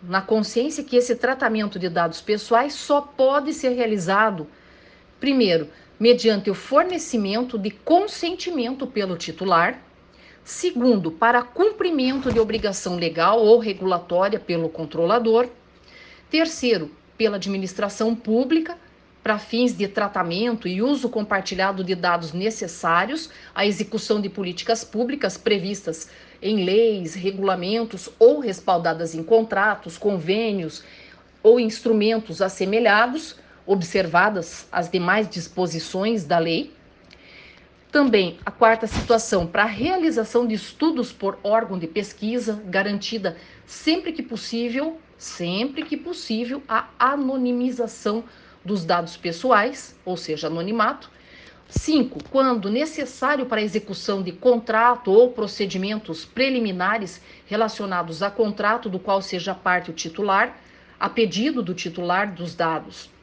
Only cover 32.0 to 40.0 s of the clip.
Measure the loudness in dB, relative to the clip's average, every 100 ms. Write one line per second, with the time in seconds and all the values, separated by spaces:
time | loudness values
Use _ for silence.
32 | 4 0 -4 -4 -4 -2 0 2 4 4
33 | 4 0 -10 -18 -20 -20 -2 0 0 0
34 | 2 4 4 2 -6 -12 -8 -6 -2 -2
35 | 2 2 0 -6 -10 -4 -2 -2 -6 -4
36 | -2 -2 0 0 2 -2 -4 -12 -20 _
37 | -20 -20 -20 -20 -20 -20 -20 _ _ 2
38 | 4 4 2 -4 -12 4 4 4 0 -6
39 | 2 2 2 0 0 0 0 0 -2 0